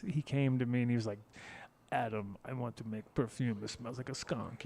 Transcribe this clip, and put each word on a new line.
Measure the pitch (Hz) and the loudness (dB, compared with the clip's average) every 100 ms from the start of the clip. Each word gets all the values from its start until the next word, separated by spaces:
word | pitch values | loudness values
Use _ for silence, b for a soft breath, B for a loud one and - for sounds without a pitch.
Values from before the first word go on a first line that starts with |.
he | 214 151 | 0 0
came | 143 139 139 131 | 2 4 4 4
to | |
me | 123 123 | 4 4
and | 120 | 6
he | |
was | 120 110 | 4 2
like, | 104 - B B B B _ _ | -4 -10 B B B B _ _
Adam, | 131 117 107 101 98 | 0 0 -2 -4 -8
I | - | -6
want | 127 120 113 | -4 -4 -4
to | 113 | -6
make | 110 - | -6 -4
perfume | - 117 - 123 107 | 0 0 2 0 0
that | 107 | -4
smells | - 117 120 | -6 -6 -6
like | 127 | -6
a | |
skunk | 131 - 131 104 117 | -6 -2 -2 -4 -8